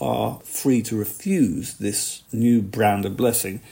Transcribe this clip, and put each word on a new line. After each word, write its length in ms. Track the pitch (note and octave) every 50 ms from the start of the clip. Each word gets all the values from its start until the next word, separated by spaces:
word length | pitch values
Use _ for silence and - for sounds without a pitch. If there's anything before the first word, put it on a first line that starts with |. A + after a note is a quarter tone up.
are 400 | C#3 B2 A#2+ A#2 A2 A2 A#2+ - -
free 380 | - - - - C#3 B2+ A#2
to 160 | G#2+ - A2+
refuse 800 | G#2+ G#2 - - - - F#3+ G3 F3 C3 F#2 - - - - -
this 480 | - G#2+ G#2 G#2 - - - - - - - -
new 280 | A2 A#2 A#2+ A#2+ A2+
brand 440 | G2+ F#2+ - G#2+ G#2+ G#2 G2+ G2+ G2+
of 100 | G2+ F#2+
blessing 460 | - B2 A#2+ A2+ - - F#2+ F#2+ A2+ - -